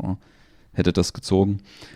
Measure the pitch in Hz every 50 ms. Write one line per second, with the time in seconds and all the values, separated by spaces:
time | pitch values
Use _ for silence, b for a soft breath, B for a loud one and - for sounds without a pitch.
0 | - - 92 - b b b b b b b b b b b - 85 85 85 92
1 | 90 - - - - - 95 95 95 98 101 98 B B B B B B B